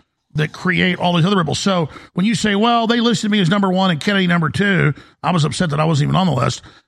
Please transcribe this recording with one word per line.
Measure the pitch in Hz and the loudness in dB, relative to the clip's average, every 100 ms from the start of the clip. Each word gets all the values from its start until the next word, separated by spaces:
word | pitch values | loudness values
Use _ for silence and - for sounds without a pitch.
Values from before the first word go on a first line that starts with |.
| _ _ _ | _ _ _
that | 147 156 | -6 -6
create | - 180 170 180 175 | -4 -2 0 0 0
all | 175 175 | 0 2
these | |
other | 175 202 | 2 2
ripples. | 156 - | 0 -2
So | 202 180 156 - - | -2 -2 -4 -8 -10
when | - 208 | -2 -2
you | |
say, | 202 214 | 0 0
"Well, | 202 233 233 226 | 0 2 2 0
they | 240 | 0
listed | 233 220 214 | 0 0 0
me | 208 | 0
as | 165 | 2
number | 202 196 | 2 0
one | 185 190 | 0 0
and | 151 | 0
Kennedy | - 196 180 | 0 0 2
number | 175 156 | 0 0
two," | - 202 175 147 - - _ | 0 0 2 0 -2 -10 _
I | 151 | -2
was | 175 | 0
upset | 147 - 180 | 0 -2 -2
that | 147 | 0
I | 160 | 0
wasn't | 143 143 | 0 0
even | 151 | 0
on | 185 | 0
the | |
list. | 131 127 - - - | 0 -2 -4 -14 -20